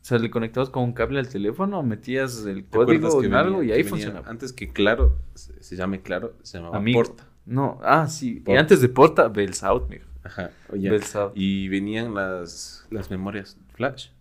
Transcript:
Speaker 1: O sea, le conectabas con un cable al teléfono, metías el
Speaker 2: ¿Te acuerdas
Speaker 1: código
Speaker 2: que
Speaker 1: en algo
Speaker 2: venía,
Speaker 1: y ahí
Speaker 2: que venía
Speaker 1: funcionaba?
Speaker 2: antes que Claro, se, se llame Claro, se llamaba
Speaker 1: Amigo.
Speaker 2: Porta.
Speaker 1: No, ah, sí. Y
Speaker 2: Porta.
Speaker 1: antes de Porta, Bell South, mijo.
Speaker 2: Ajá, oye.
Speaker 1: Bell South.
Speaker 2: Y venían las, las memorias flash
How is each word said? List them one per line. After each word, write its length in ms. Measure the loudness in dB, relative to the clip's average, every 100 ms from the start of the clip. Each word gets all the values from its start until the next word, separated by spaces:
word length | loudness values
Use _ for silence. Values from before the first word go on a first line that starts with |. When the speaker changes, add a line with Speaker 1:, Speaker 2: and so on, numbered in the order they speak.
Speaker 1:
O 60 | 0
sea, 120 | 0
le 100 | 0
conectabas 400 | -2 -4 -2 -2
con 140 | -2
un 100 | -2
cable 240 | -2 -2 -2
al 100 | -4
teléfono, 520 | -4 -4 -2 -4 -2
metías 640 | -4 -4 -4 -4 -4 -6
el 180 | -8 -8
Speaker 2:
¿Te 120 | -2 2
acuerdas 320 | 6 6 6
Speaker 1:
código 80 | 2
Speaker 2:
que 60 | 4
Speaker 1:
en 60 |
algo 240 | 2 2 0
Speaker 2:
venía, 140 | 2
Speaker 1:
y 40 | 2
ahí 60 |
Speaker 2:
que 60 | 0
venía 160 | -4
Speaker 1:
funcionaba? 240 | -6 -10 -14
Speaker 2:
antes 240 | -12 -14
que 180 | -12 -10
Claro, 460 | 2 2 6 4 4 -6
se, 300 | -16 -20 -20
se 120 | -14
llame 260 | -6 -4 -4
Claro, 340 | -6 -6 -6 -12
se 160 | -16 -14
llamaba 180 | -8 -2
Speaker 1:
Amigo. 240 | 2 2
Speaker 2:
Porta. 200 | 2 -6 -20 _
Speaker 1:
No, 340 | -6 -2 -2 -2
ah, 240 | 2 4 2
sí. 300 | -6 -8 -8
Y 20 |
Speaker 2:
Porta. 180 | 0 2
Speaker 1:
antes 200 | 6 6
de 80 | 6
Porta, 380 | 6 6 6 2
Bell 260 | 2 -4
South, 320 | -2 0 0 -2
mijo. 160 | -12 -18 -18
Speaker 2:
Ajá, 280 | -14 -12 -12 -14 -10
oye. 180 | -4 0
Speaker 1:
Bell 100 | 0
South. 280 | 0 -4 -4
Speaker 2:
Y 360 | -2 -2 0 -2
venían 440 | -2 -2 -6 -6
las, 720 | -6 -6 -6 -10 -14 -16 -18 -12
las 180 | -10 -8
memorias 480 | -6 -6 -8 -12 -20 -20
flash 360 | -6 -6 -6 -18 _